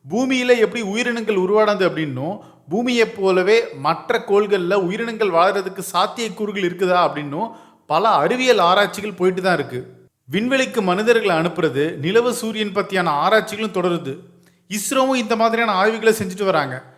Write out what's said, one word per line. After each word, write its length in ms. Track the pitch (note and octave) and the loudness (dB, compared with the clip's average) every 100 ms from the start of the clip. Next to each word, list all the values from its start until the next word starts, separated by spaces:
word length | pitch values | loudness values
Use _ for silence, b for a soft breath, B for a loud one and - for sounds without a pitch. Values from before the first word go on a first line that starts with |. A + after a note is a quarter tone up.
| C3 | -4
பூமியில 400 | G3+ C4 C4 B3 A#3+ | -2 0 0 2 4
எப்படி 180 | G#3+ A#3 G3+ | 2 0 -4
உயிரினங்கள் 440 | G#3+ B3 A#3 A3 G3+ | -2 -2 -2 -2 0
உருவானது 420 | F#3 G#3+ G#3+ G3+ F3+ | 2 4 4 2 0
அப்படின்னும், 460 | D3+ D3+ B2+ D3 G#3 B B - | 0 -6 -6 -8 -8 B B -6
பூமியை 340 | F#3 B3 A#3+ A3 - | -4 0 2 0 0
போலவே 380 | F#3+ F#3 F#3 A3+ A3+ C3+ C#3+ | 2 2 4 2 2 -4 -2
மற்ற 320 | E3+ - A#3 A3 | -2 -2 -4 2
கோள்கள்ல 440 | G3+ G#3 G3 F3 G3+ F3 | 0 2 0 0 0 0
உயிரினங்கள் 440 | G#3+ A#3 A3 G3+ E3 | -4 -6 -2 0 4
வாழறதுக்கு 480 | F3+ G3 F#3+ F#3 F3+ | 4 2 -4 -10 -4
சாத்தியக்கூறுகள் 760 | F3 G#3 A#3 A3+ F#3+ G#3+ G3 F3+ | -2 -2 -2 -6 -4 -6 -2 -4
இருக்குதா 300 | F3 F#3 F3+ D#3+ | -2 2 2 2
அப்படின்னும் 460 | C#3+ D3 D3 A3+ B B B _ | -2 -8 -6 -8 B B B _
பல 180 | D#3 G#3+ E3+ | 0 4 2
அறிவியல் 380 | E3 B3 B3+ G#3+ E3+ | 2 2 2 4 4
ஆராய்ச்சிகள் 460 | G3 G3+ - G#3 F#3+ | 4 2 -2 -10 -2
போயிட்டு 240 | F#3 F#3 F#3 | -2 0 0
தான் 120 | E3 | 0
இருக்கு. 200 | B2 B2 B2+ - _ _ - | -2 -8 -12 -20 _ _ -6
விண்வெளிக்கு 480 | E3 B3 C4+ C4 A#3 F#3 | -4 0 0 0 -2 0
மனிதர்களை 460 | F3+ A3 A3+ G3+ E3 | 0 2 2 2 0
அனுப்புறது, 440 | E3+ F3 D#3+ C3+ D3+ - D3+ | 0 0 0 0 -2 -2 0
நிலவு, 280 | A3 B3 A#3 | 2 2 -2
சூரியன் 340 | A3 G#3+ G#3 G3 | -6 -4 -4 -4
பத்தியான 340 | G3 F#3+ E3+ C#3+ E3+ | -2 -2 0 0 2
ஆராய்ச்சிகளும் 500 | G#3+ - G3+ A3 G3+ | 2 0 -6 -4 -2
தொடருது. 380 | F3+ E3+ C#3 C3+ - _ b b _ | -2 -2 -6 -12 -16 _ b b _
இஸ்ரோவும் 520 | G3+ - C4+ C4 C4 | -8 -2 0 2 0
இந்த 140 | A3 A3+ | 0 2
மாதிரியான 340 | A3+ A3 A3+ F#3+ | 2 2 0 2
ஆய்வுகளை 320 | G#3 A3+ A3 A3 | 2 4 2 2
செஞ்சுட்டு 300 | G3 F#3 G3 | -4 -2 0
வராங்க. 320 | E3 C#3 B2+ - | 0 0 -6 -14